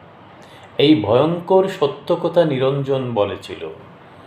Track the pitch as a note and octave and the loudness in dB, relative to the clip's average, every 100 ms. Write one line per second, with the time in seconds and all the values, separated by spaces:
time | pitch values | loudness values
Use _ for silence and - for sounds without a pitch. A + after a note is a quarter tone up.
0 | - - - - - - - - C#3+ D3 | -20 -20 -20 -20 -20 -20 -12 0 4 4
1 | G2 A#2+ D#3 F3 E3+ F#3+ F#3+ - C#3+ - | 4 2 2 -2 2 2 2 0 -4 -4
2 | - F3 E3+ E3+ E3 C3 C3 C#3+ C3+ C3+ | -4 -4 0 2 2 2 -2 -2 -2 -4
3 | B2+ A2+ G2+ F#2 - F2 D#2+ - - - | -2 -2 -2 -4 -12 -12 -12 -14 -20 -20
4 | - - | -20 -20